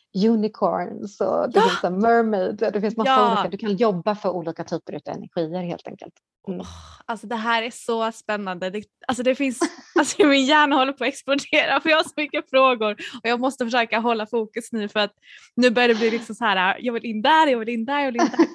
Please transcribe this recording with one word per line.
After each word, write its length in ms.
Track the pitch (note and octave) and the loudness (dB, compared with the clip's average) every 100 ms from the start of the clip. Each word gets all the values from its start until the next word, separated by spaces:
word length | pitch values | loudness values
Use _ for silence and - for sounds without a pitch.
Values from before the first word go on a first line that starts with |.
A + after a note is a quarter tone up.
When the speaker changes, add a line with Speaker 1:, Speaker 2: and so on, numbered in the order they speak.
| _ F#3+ A3 | _ 0 2
Speaker 1:
unicorns 960 | A3+ G#3 - F#3 F3+ F3+ - G#3+ - | 2 0 0 -2 0 -6 -10 -14 -6
och 300 | A3+ - B3 | -2 0 0
det 100 | E4+ | 2
Speaker 2:
Ja! 20 | |
Speaker 1:
finns 180 | A#4 - | 2 2
så 60 | F3 | -2
här 100 | F#3 | 0
mermaids 680 | A3+ A#3 A3+ G#3 F#3 G#3 | 4 4 2 0 -2 -2
och 100 | A3 | -2
det 80 | G#3 | 0
finns 160 | G#3 A3+ | -2 -2
massa 140 | A3+ | 2
Speaker 2:
Ja! 220 | C4 A#3+ | 4 4
Speaker 1:
olika, 160 | A3 E3+ | 2 -2
du 80 | G3 | -4
kan 200 | A3 F#3+ | -4 0
jobba 380 | A3+ F3+ G#3+ | 2 0 -2
för 160 | G3+ F#3+ | -2 -4
olika 340 | F3 E3 E3 | -4 -6 -8
typer 280 | D#3+ E3 - | -8 -8 -8
utav 220 | D3 - | -12 -10
energier 480 | - - - D#3 F3+ | -12 -8 -6 -4 -6
helt 240 | F3 - - | -8 -10 -12
enkelt. 280 | - - _ _ _ - | -18 -20 _ _ _ -10
Mm. 120 | F3+ | -10
Speaker 2:
Åh, 60 | F3+ - - - - | -10 -18 -20 -20 -12
alltså 200 | A3+ G3+ | -10 -8
det 100 | A3+ | -6
här 260 | A3+ A#3 | 0 -2
är 80 | A#3 | -2
så 420 | - - A3+ A3+ | -8 -6 -2 -2
spännande. 580 | A3+ - G#3 G3 F3+ F#3 | -6 -6 -6 -4 -6 -6
Det, 140 | G3+ G#3 _ - | -8 -12 _ -6
alltså 160 | A#3+ | -2
det 120 | B3 | 0
finns, 240 | C4 C#4 A#3 D#4+ - | 0 -2 -2 -4 -6
Speaker 1:
<laughs> 160 | - | -4
Speaker 2:
alltså 320 | E4+ D4 - D4+ | -2 0 4 4
min 180 | C#4 | 4
hjärna 320 | C4 D4+ D4 C#4 | 4 4 4 4
håller 160 | C4 | 0
på 120 | C#4 | 0
att 40 | B3 | -4
explodera 720 | - - C#4 - D4+ B3+ C#4 | -4 -2 -2 0 0 2 0
för 100 | D#4+ | 2
jag 60 | D#4 | 2
har 80 | |
så 80 | D#4+ - | 0 -4
mycket 340 | D4 D4 - | -4 -4 0
frågor 420 | C4 C4 B3 G#3+ | 4 4 4 -2
och 360 | G#3 - B3 A3+ | -4 -10 -6 -2
jag 120 | A#3+ | 0
måste 240 | C4 - | -2 -2
försöka 340 | A#3 B3 A#3 G#3+ | -2 0 0 0
hålla 280 | A#3 A3+ G#3+ | 0 -2 -2
fokus 460 | A#3+ G#3+ - - | -4 -4 -8 -8
nu 160 | A3+ G#3 | -6 -4
för 120 | G#3+ | -2
att 120 | G#3 - _ - - - | -4 -6 _ -20 -10 2
nu 140 | B3 | 2
börjar 180 | A#3 A#3+ | 4 4
det 60 | |
bli 160 | A3 A3+ | 4 2
liksom 240 | A#3 A#3 | 0 -6
så 100 | G#3+ | -4
här, 320 | A3+ F#3+ F#3 - | 0 2 2 0
jag 120 | B3 | -4
vill 120 | A#3 | -6
in 180 | A#3 G#3+ | -6 -2
där, 240 | B3 D#4+ D#4 | 4 4 4
jag 120 | A#3+ | 2
vill 100 | A3 | -2
in 160 | A#3+ | -4
där, 160 | A3+ C#4+ | -4 -2
jag 120 | C#4 | -2
vill 80 | A#3+ | 0
in 80 | - - | 0 2
där. 100 | - | 2